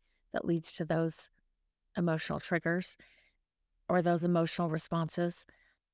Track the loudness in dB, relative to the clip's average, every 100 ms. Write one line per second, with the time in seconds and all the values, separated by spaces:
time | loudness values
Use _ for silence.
0 | _ _ _ -4 0 0 -2 -4 -2 0
1 | 0 -4 -10 _ _ _ _ _ _ 0
2 | 2 2 -2 -4 -2 0 0 -2 -2 -10
3 | -18 _ _ _ _ _ _ _ 0 2
4 | 4 4 4 4 2 0 0 -2 -2 -2
5 | -2 -2 -2 -4 -12 _ _ _ _